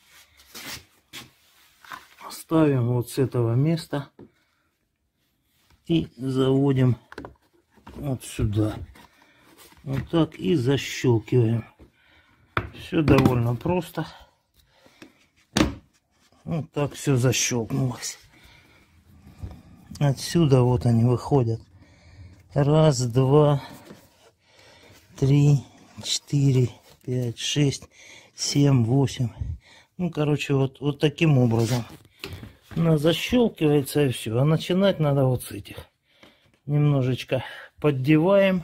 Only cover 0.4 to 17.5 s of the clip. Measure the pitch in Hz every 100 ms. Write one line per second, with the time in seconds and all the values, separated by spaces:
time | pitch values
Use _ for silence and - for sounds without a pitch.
0.4 | _ - - - - _ _ - - _
1.4 | _ _ _ _ - - - _ - -
2.4 | - 160 151 135 117 123 117 - 127 127
3.4 | 117 120 151 165 - 143 135 _ - _
4.4 | _ _ _ _ _ _ _ _ _ _
5.4 | _ _ _ _ - 165 160 - 131 131
6.4 | 131 135 139 131 127 120 - - - -
7.4 | _ _ _ _ - - 143 123 - -
8.4 | 113 104 107 104 - - - _ _ _
9.4 | _ _ - _ 143 135 127 170 156 -
10.4 | 185 165 120 139 - - 131 113 - 127
11.4 | 113 117 - _ - _ _ _ _ _
12.4 | _ - - - - 170 143 139 127 123
13.4 | 117 120 156 180 170 - 160 - - _
14.4 | _ _ _ _ _ _ - _ _ _
15.4 | _ - - - _ _ _ _ _ _
16.4 | - 165 - - 143 - - 131 127 -
17.4 | -